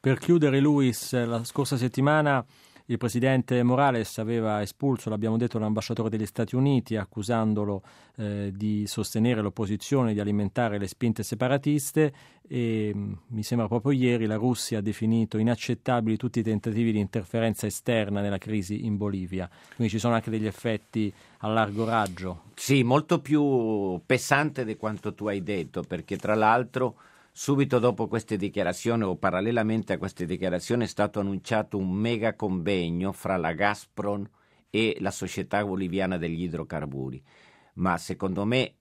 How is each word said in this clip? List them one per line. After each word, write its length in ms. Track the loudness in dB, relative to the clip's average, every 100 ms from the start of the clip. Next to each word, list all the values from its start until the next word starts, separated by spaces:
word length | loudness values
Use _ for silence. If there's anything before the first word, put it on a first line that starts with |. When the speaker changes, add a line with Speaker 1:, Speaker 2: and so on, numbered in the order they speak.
Speaker 1:
Per 180 | 2 0
chiudere, 420 | 4 6 6 6
Luis, 520 | 4 6 4 2 -2
la 320 | -2 0 -2
scorsa 320 | -4 -4 -2 0
settimana 680 | 0 2 4 4 4 2 -2 _ _ -20 -6
il 100 | -2
presidente 640 | 0 2 4 4 2 2
Morales 560 | 4 4 4 2 -2 -6
aveva 420 | -2 -2 0 -2
espulso, 480 | -4 -2 0 0 -2
l'abbiamo 300 | -2 0 0
detto, 200 | 0 0
l'ambasciatore 520 | 0 -2 -2 -2 -2
degli 160 | -2 -4
Stati 280 | -4 -2
Uniti, 420 | 2 2 2 0 -4
accusandolo, 840 | -4 -8 -2 0 2 0 0 -4 -8 -20 -20 -8
eh, 360 | -6 -4 -6
di 320 | -4 -2 -2 -4
sostenere 540 | -4 -4 2 2 2
l'opposizione, 720 | 0 -2 -4 -4 0 2 2
di 80 | 0
alimentare 560 | 0 0 0 0 0 0
le 100 | -6
spinte 360 | -2 -2 0
separatiste 880 | -4 -2 0 0 2 0 0 0 0 0 -20 _ -8
e, 460 | -2 0 0 -2
mm, 180 | -2 -6 -8 _
mi 140 | -8
sembra 260 | -2 0 0
proprio 240 | 0 2
ieri, 340 | 2 4 4 2
la 100 | 2
Russia 420 | 2 0 -2 -2
ha 40 |
definito 560 | -2 -2 2 2 2 2
inaccettabili 800 | 0 0 -2 -4 0 0 0 -2
tutti 220 | -2 -2
i 20 |
tentativi 500 | 0 -2 -2 0 0
di 60 | 0
interferenza 680 | 0 -4 -4 0 0 0 -4
esterna 540 | -4 0 0 0 -2
nella 160 | -2 -4
crisi 480 | -4 -4 -4 -4
in 140 | -4 -2
Bolivia. 500 | -2 -4 -4 -6 -8 -12 -20
Quindi 160 | -2 0
ci 80 | 2
sono 140 | 2
anche 160 | 2 0
degli 180 | -2 -2
effetti 640 | -2 -4 -4 _ -2 -2 -4 -20 _
a 100 | -2
largo 380 | 0 0 0 0
raggio. 560 | 2 0 -4 -8 -8 -14
Speaker 2:
Sì, 280 | -12 2 4
molto 360 | 6 4 4 -2
più 760 | 2 2 4 2 2 0 0 -4
pesante 580 | 0 0 2 2 2 -2
di 140 | -6 -4
quanto 380 | -4 -4 -8
tu 120 | -4 -4
hai 160 | -2
detto, 400 | -2 -4 -4 -8
perché 340 | -6 -8 -6 -6
tra 160 | 0
l'altro 640 | 4 6 4 2 -2 -2 -4 -20 -20 _ -10
subito 440 | 0 2 4 4
dopo 260 | 4 2 -2
queste 300 | -2 -2 -2
dichiarazioni 680 | -2 0 -2 0 0 0
o 140 | 0 0
parallelamente 800 | 0 0 0 0 0 0 -2
a 40 | -4
queste 260 | -4 -6
dichiarazioni 600 | -6 -2 -2 -2 0 -2
è 20 | -2
stato 320 | 0 -2 0
annunciato 580 | -4 -4 0 -2 0 -4
un 140 | -2
mega 460 | 0 0 0 -2 -2
convegno 760 | -2 -2 0 0 0 -2 -2
fra 260 | -4 -2 0
la 160 | 0
Gazprom 720 | 0 0 0 -8 -8 -4 -4 -6 _ _ _ _
e 260 | 0 0 0
la 100 | -4
Società 540 | -4 -6 -6 -2 -2
Boliviana 520 | 0 -2 -2 -2 0 -2
degli 260 | -4 -4
Idrocarburi. 800 | -4 -6 -6 -6 -6 -6 -8 -10 _ _ -20 _ _
Ma 240 | -4 0 0
secondo 460 | -4 -6 -4 -2
me 300 | 0 0 0 _